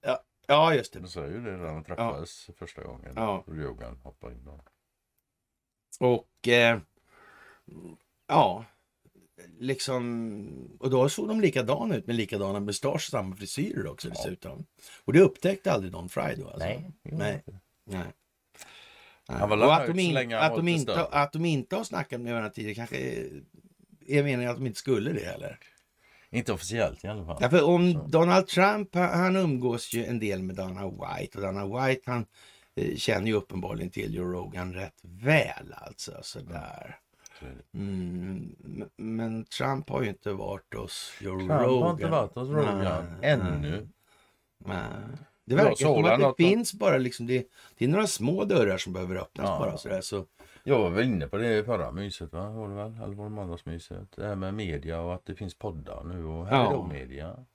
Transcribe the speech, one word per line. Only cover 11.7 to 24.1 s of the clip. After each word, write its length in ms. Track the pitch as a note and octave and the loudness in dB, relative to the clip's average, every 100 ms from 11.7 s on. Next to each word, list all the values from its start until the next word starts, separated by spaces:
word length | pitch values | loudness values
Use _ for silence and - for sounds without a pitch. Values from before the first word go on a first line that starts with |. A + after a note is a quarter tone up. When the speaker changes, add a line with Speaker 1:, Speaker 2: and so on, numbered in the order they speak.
| C#3 A3+ D#3 | 0 2 -2
Speaker 1:
ut 100 | F#2+ | 0
med 100 | A#2 | -2
likadana 440 | G#2 G#2 G2 G2+ | 0 -2 -2 -2
mustascher 340 | G2+ G2+ C3 | -2 -2 -2
och 60 | - | -2
samma 340 | - B2+ F#2+ F#2+ | -2 -4 -4 -8
frisyrer 500 | G2 - G3 - F2+ | -10 -4 -4 -2 -6
också 220 | - - | -8 -10
Speaker 2:
Ja. 60 | |
Speaker 1:
dessutom. 520 | - - F2+ F#2 F2 - _ - - | -8 -8 -8 -12 -12 -14 _ -20 -12
Och 80 | - | 4
det 80 | C#3+ | 8
upptäckte 520 | F#3+ F#3+ F3+ G3 - | 8 6 -2 0 0
aldrig 200 | C#3 F#2+ | 0 -2
Don 160 | F2+ F2 | -8 -8
Fry 260 | - - B1+ | -4 -4 -4
då, 80 | - | -8
alltså. 100 | - | -8
Speaker 2:
Nej, 340 | F2 A#2+ F3+ - | -6 -6 -10 -14
det 80 | - | -10
gjorde 140 | D#3 | -4
Speaker 1:
Nej. 100 | G#2 | -4
Speaker 2:
inte. 240 | G#2 - G2 _ _ - | -4 -10 -20 _ _ -10
Speaker 1:
Nej. 180 | F#2+ E2+ - _ _ _ _ - - - - - _ _ | -8 -8 -12 _ _ _ _ -20 -20 -20 -20 -20 _ _
Nej. 100 | - | -2
Speaker 2:
Han 100 | G#2 | 2
var 60 | G#2 A#2+ | 6 8
Speaker 1:
Och 80 | |
att 40 | D3+ | 6
Speaker 2:
nöjd 120 | B2+ F3 | 4 2
Speaker 1:
de 60 | |
Speaker 2:
så 60 | F3+ | 2
Speaker 1:
in-, 60 | |
Speaker 2:
länge 220 | C#3 B2 A2+ | 2 0 2
han 80 | |
Speaker 1:
att 60 | D#3 | 2
de 60 | - | 2
Speaker 2:
var 60 | |
lite 180 | E3+ E3+ | 2 2
Speaker 1:
inte, 120 | B2 | 0
Speaker 2:
större. 120 | A2+ E3+ | 0 0
Speaker 1:
att 260 | C#3+ C#3+ | 2 0
de 120 | D#3 | 0
inte 320 | E3+ D3 - G3 | 0 0 0 -4
har 80 | |
snackat 360 | A3 F3 - B2 | -4 -6 -6 -6
med 120 | A#2+ | -4
varandra 180 | A#2 G#2+ | -4 -4
tidigare 240 | G#2+ G#2+ | -6 -8
kanske 220 | G#2 A#2 C#3+ | -6 -6 -6
är, 300 | B2+ D#2+ - C#2+ - - _ _ _ - | -4 -4 -8 -12 -18 -20 _ _ _ -20
är 160 | - | 0